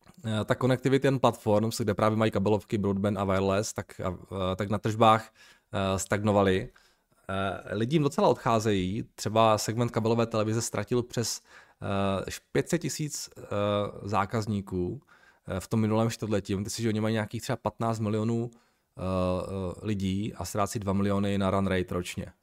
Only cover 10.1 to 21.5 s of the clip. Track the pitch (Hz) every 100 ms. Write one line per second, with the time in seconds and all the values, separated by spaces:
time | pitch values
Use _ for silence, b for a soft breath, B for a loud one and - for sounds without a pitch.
10.1 | 117 113 110 107 113 110 107 101 123 120
11.1 | - 110 - B B B B 104 98 98
12.1 | 98 - - _ 139 - 165 151 - 151
13.1 | - - - - 104 104 104 101 - 101
14.1 | 101 101 117 104 101 95 92 90 123 _
15.1 | b b b - 92 - 113 107 110 113
16.1 | - 104 104 95 98 104 - 113 107 110
17.1 | 113 107 113 - 123 104 - 113 110 107
18.1 | 107 110 117 120 - _ _ _ - 90
19.1 | 92 92 92 90 95 92 - 98 101 95
20.1 | 98 107 - 90 107 101 117 98 98 101
21.1 | 98 101 98 95